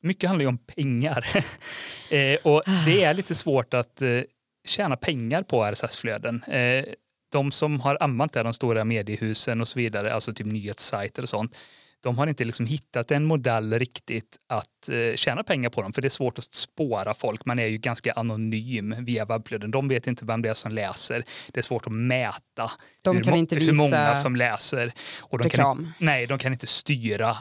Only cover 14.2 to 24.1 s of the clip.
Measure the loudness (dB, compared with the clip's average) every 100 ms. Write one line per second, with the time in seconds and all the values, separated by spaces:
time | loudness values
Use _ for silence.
14.2 | -8 -18 _ -6 -6 _ -6 -2 0 0
15.2 | 0 -2 -2 0 0 -2 -4 -2 -2 0
16.2 | -2 -4 -6 -4 -4 -2 -2 0 -2 -2
17.2 | -4 -4 -2 0 0 0 -2 -2 -2 0
18.2 | -2 -2 -2 -2 -2 -4 -4 -6 -2 -2
19.2 | 0 -2 -2 -6 -2 -2 0 0 -2 -6
20.2 | -4 -2 0 -2 -2 -4 -4 -2 -2 -2
21.2 | -6 -12 -8 -4 -2 -4 -4 -2 0 0
22.2 | -2 -6 _ -8 -8 -8 -18 _ 2 4
23.2 | 4 4 4 4 4 6 6 4 4